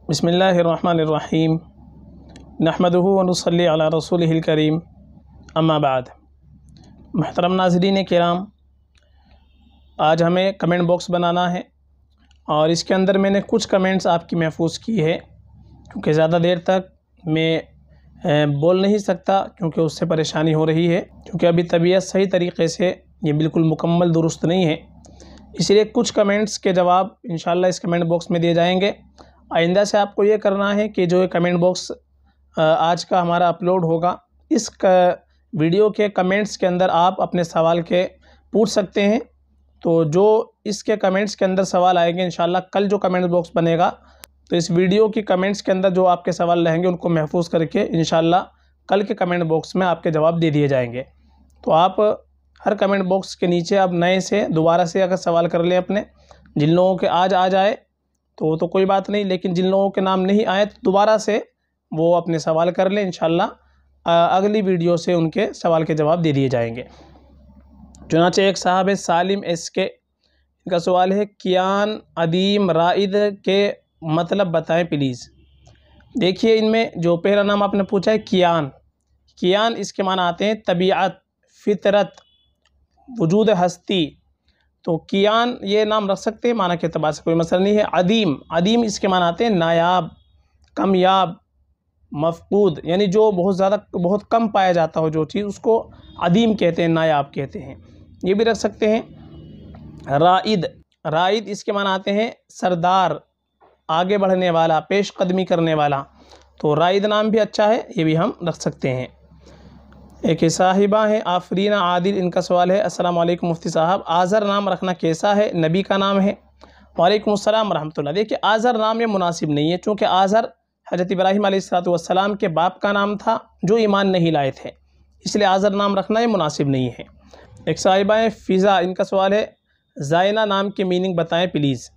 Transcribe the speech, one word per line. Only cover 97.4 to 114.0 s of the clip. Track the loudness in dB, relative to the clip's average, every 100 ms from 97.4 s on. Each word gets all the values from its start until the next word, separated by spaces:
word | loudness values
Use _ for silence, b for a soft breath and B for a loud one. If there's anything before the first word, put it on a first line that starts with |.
| -10 -10
हैं, | -16 -20 B B B -8 -2
ये |
भी | 0
रख | 2 0
सकते | -4 -2 0
हैं। | 0 -4 -18 -20 -20 -20 -20 -20 -20 -20 -20 -4 2
राइद, | 4 2 2 -2 -4 -10 _ _ -6
राइद | -2 0 -2 -6
इसके | -12 -6
माना | -4 -2 -4
आते | -4
हैं | -4 -4 -8 _
सरदार, | -6 -4 0 0 2 0 -4 _ _ _ _ _ _ _
आगे | -2 0 0
बढ़ने | 2 2 2
वाला, | 2 2 0
पेशकदमी | 0 -2 -2 -4 -2 -2 -2
करने | -2 0
वाला। | 0 0 -2 -6 b b b b b
तो | -2
राइद | 2 2 2 0
नाम | 0 0
भी | 0
अच्छा | 0 0 2
है, | 2 -2 -2
ये |
भी | 0 0
हम | -2 -4
रख | -8 -6
सकते | -8 -6 -4
हैं। | -4 -8 _ _ -20 B B B B B -20 -20 -6 -2
एक | 2 0
साहिबा | 2 2 4 2 2 2
हैं | 0 0
आफरीना | -4 -2 -2 0 0
आदिल, | 0 0 0 -2
इनका | -2 -2
सवाल | 0 2 2
है, | 2
"अस्सलाम | 0 -2 -2 0
वालेकुम | 0 0 -2
मुफ्ती | -4 -4
साहब, | 0 0 0